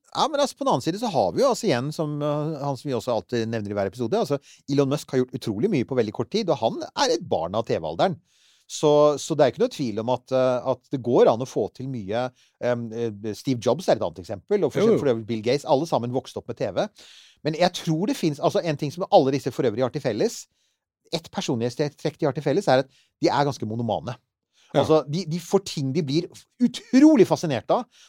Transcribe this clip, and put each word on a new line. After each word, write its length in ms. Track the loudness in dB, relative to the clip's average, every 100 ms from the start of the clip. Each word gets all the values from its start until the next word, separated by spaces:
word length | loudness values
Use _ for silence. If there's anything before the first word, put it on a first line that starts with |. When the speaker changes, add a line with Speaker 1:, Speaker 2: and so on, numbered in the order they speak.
| _
Speaker 1:
Ja, 140 | -2 0
men 120 | 0
altså, 160 | -2 -2
på 80 |
den 80 | 0
annen 80 | 0 0
side 120 | -4
så 80 | -2
har 200 | 0 0
vi 100 | 2
jo 80 | 2
altså 180 | 2 0
igjen, 240 | 0 -2
som, 280 | -4 -4 -4
eh, 340 | -2 -2 -4 -4
han 120 | -6 -6
som 120 | -4
vi 80 | -4
også 180 | -2 -4
alltid 280 | -2 -4 -2
nevner 200 | -4 -4
i 40 |
hver 160 | -2 -2
episode, 240 | -2 -2 0
altså, 220 | 0 -2 -6 -16 -2
Elon 180 | 2 2
Musk 220 | 0 -2
har 140 | -2
gjort 100 | -2
utrolig 360 | -4 -6 -2 0
mye 140 | 0
på 140 | 0 0
veldig 140 | 0
kort 180 | -4 -4
tid, 180 | -2 -2
og 60 | 0
han 240 | -2 -4 -6 -2
er 200 | 0 0
et 100 | -2
barn 260 | -4 -2
av 120 | -4 -2
T 100 | -2
V-alderen. 400 | -2 0 0 -2 _ _ _ _ -16
Så, 480 | 0 4 6 4 2
så 160 | -2
det 80 | 2
er 80 | 2
ikke 140 | 2
noe 100 | -2
tvil 240 | -2 -4 -4
om 120 | -2
at, 200 | -4 -2
eh, 400 | 0 2 0 -2
at 80 | -4 _
det 100 | -6
går 240 | 2 4 6
an 140 | 4
å 60 | -2
få 240 | -4 -4
til 140 | -6 -10
mye. 400 | -8 -6 -4 -4 -10 _ -6
Em, 220 | -2 -2 -4
eh, 400 | -4 -6 -6 -8
Steve 240 | -4 -2 0
Jobs 300 | 0 0 2
er 80 | 0
et 60 |
annet 180 | -2 -6
eksempel, 400 | -12 -12 -2 0
og 80 | 0
for 60 | 2
Speaker 2:
Jo, 60 | 2
jo. 80 |
Speaker 1:
eksempel, 220 | 2 2 0
for 80 | -2
Bill 160 | -4
Gates, 220 | 0 0 2
alle 200 | 0 2
sammen 260 | -2 -2
vokste 260 | -6 -6 -10
opp 80 | -10
med 80 | -6
T 140 | -4
V. 160 | -4 -4 -8 -20 -20 -20 _
Men 120 | -6
jeg 180 | 0 0
tror 340 | 0 -2 0 -2
det 100 | -2
finnes, 220 | -2 0
altså, 220 | 0 0
en 140 | -2 -4
ting 140 | -4
som 140 | -6 4
alle 220 | 4 6
disse 180 | 2 -2
for 120 | -2
øvrig 160 | 0 0
har 80 | -2
til 120 | -2
felles, 440 | -4 0 -2 -4 -16 _ _ _ _ _ _
et 200 | -10 -8
personlighetstrekk 840 | -8 -4 -2 -2 -4 -6 -6 -8 -4
de 60 | -4
har 60 | -2
til 80 |
felles, 240 | -2 0 4
er 160 | 4
at 40 | 2 _ _ _
de 60 | 0
er 160 | 2 0
ganske 180 | -2 -6
monomane. 480 | -4 -4 -4 -6 -12 _ _ _ _ _
Speaker 2:
Ja. 100 | 2
Speaker 1:
Altså, 160 | 4 4 2
de, 140 | -4 -4
de 140 | -6
får 240 | -2 -2
ting 260 | -2 -4 -2
de 100 | -2
blir 260 | 0 -2 -2 -8 _ -2
utrolig 640 | -2 -2 2 6 8 8 6
fascinert 440 | 2 0 -2 0
av, 160 | 0 -2 _